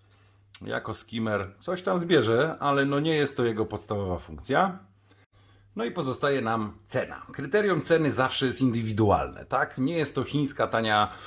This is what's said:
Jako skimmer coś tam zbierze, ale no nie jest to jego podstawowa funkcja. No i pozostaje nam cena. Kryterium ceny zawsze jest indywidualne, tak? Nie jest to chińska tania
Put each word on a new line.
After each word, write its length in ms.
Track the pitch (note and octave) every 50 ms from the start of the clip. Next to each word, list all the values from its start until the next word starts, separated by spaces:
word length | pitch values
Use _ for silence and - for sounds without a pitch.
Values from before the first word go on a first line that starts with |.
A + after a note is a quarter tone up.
| _ _ _ _ _ _ _ _ _ _ - - F#2+
Jako 280 | G#2 A#2 A#2+ - A2+ G#2+
skimmer 600 | - - - - A#2 A2 A2 G#2+ G2 G2 F#2+ - -
coś 220 | - E3+ F#3 F3+
tam 180 | - G3 F#3 F3+
zbierze, 580 | E3+ E3+ F3+ D3 G#2+ A2 A2+ A#2+ D3 D#3+ - -
ale 260 | C#3 C#3+ C#3 C#3 C#3
no 140 | C#3+ C#3 C#3+
nie 160 | D3 E3 D#3+
jest 220 | D3+ C#3+ C#3+ -
to 80 | - B2
jego 200 | A#2 A2 G#2+ A2
podstawowa 540 | G#2+ G#2 G2+ - - G#2+ G2+ G2+ F#2 F2+ E2
funkcja. 600 | - - D#2+ C#2+ - - C3+ D#3 F#3 G3 F3+ G3 - - _ _ _ _ _ _ _ _ _ _ _ _ _ _ _ _ -
No 100 | G3+ A#3
i 60 | A#3+
pozostaje 500 | F3+ F3+ D3+ C3 B2 - - C#3+ C#3 C3+
nam 320 | A#2 A2+ A2+ A2+ G#2+ G#2 - - -
cena. 400 | - - C3 - - - - - - -
Kryterium 480 | - E3 D#3+ - G#3+ G#3 G3+ F3+ D#3
ceny 300 | - - E3 E3 D#3 C#3
zawsze 340 | G#2+ A2 B2+ B2+ - - C#3
jest 160 | B2+ A#2 -
indywidualne, 840 | C3 B2+ A2+ A#2+ A2+ A2 G#2+ G2+ A2 G2+ F#2 D#2 C#2 B1+ - - -
tak? 320 | - C3 C3 D3 - -
Nie 200 | C3 B2+ D3 E3+
jest 180 | E3 D3+ C#3 -
to 80 | C#3 B2
chińska 440 | - - D3 D3 C3+ - - A2+
tania 440 | - - A#2 A2+ A2 G#2+ G#2 G#2 G#2 - - -